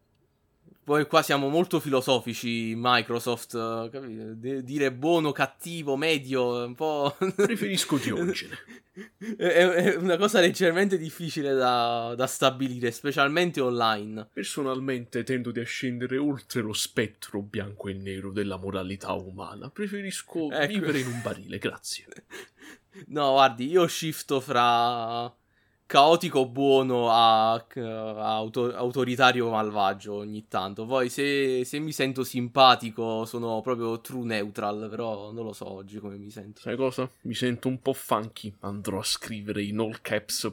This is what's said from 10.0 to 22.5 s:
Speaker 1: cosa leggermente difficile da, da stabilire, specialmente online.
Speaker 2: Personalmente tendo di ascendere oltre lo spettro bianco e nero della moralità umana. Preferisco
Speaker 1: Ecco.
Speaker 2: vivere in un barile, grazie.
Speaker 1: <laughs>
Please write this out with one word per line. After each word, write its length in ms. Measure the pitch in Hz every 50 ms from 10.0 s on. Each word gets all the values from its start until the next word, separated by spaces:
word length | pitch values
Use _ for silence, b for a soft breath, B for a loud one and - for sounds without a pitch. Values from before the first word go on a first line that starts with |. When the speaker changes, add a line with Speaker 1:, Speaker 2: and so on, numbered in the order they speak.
| 175 190 175 165
Speaker 1:
cosa 220 | 202 254 - 214
leggermente 580 | 175 180 208 - 190 175 165 175 202 202 190 180
difficile 560 | 156 160 - - 170 160 - 160 143 139 135
da, 600 | 131 127 123 123 120 117 117 120 117 113 117 120
da 120 | 117 127 131
stabilire, 640 | - - 147 135 127 127 135 131 123 123 120 117
specialmente 680 | 117 - - 143 135 151 139 143 151 170 180 175 - 147
online. 680 | 135 127 123 120 117 113 110 104 104 107 110 110 104 - _
Speaker 2:
Personalmente 880 | - 190 - - - 143 131 131 131 131 135 131 123 120 - - 127 113
tendo 280 | - 131 127 120 120
di 80 | 113 117
ascendere 580 | 117 117 - - - 127 123 120 123 127 131 135
oltre 440 | 147 147 139 123 - _ - 131
lo 120 | 110 107 104
spettro 680 | - - - - - 117 104 - _ - - - 104
bianco 460 | 101 101 - 110 98 101 98 - - 101
e 60 | 95
nero 380 | 98 98 98 95 98 95 98
della 260 | 95 104 101 101 95 92
moralità 560 | 95 98 95 95 92 92 98 95 - 101 92
umana. 560 | 92 92 95 92 95 98 82 - 104 - 139
Preferisco 800 | - - 208 202 202 202 196 190 185 - - - - 170 160 147
Speaker 1:
Ecco. 220 | - 147 147 196 214
Speaker 2:
vivere 260 | 208 170 143 131 139
in 80 | 131 127
un 140 | 120 120
barile, 360 | 113 120 104 95 98 - - 104
grazie. 480 | - 123 - - - - - - - -
Speaker 1:
<laughs> 1000 | - - - _ - - - -